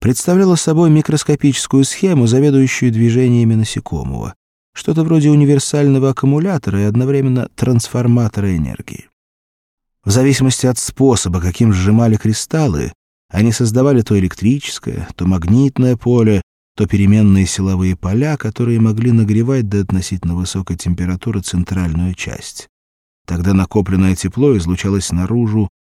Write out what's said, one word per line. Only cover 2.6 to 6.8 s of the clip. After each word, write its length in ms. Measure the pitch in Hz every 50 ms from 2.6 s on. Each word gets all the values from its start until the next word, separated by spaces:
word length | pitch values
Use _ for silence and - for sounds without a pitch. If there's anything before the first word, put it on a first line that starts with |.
| 135 131 - - 131 127
движениями 640 | 113 110 117 117 113 123 127 123 120 120 117 113 113
насекомого, 800 | 110 110 - - 113 - - - 78 64 65 67 58 55 - - _ _ _ _ _ _ _ -
что-то 320 | - - - 156 160 160
вроде 260 | 160 165 160 143 151
универсального 800 | 151 147 143 139 147 135 - - - 147 143 143 135 135 131 139
аккумулятора 680 | 131 - - 135 139 151 160 202 190 147 - - 95 98